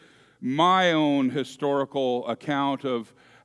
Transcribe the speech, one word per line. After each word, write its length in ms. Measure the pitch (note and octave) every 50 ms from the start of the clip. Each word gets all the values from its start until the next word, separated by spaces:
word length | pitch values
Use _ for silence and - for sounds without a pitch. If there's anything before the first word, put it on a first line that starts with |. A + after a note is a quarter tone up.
| - - - - - _ _ -
my 500 | - B2 C3+ D3+ E3 F3+ F#3 F#3 F#3 F3
own 400 | E3 D#3 D#3 D3 C#3+ C#3 C3+ B2+
historical 960 | B2 D3 C3 - - - D3 C#3+ C#3+ C#3 C3+ C3 - C#3 C3+ B2+ B2 A#2+ B2
account 580 | A#2 A#2 - - D3+ C#3+ C#3 C#3 C#3 C#3 B2+ -
of 300 | C3+ B2 A#2+ A2 - - _ - - - -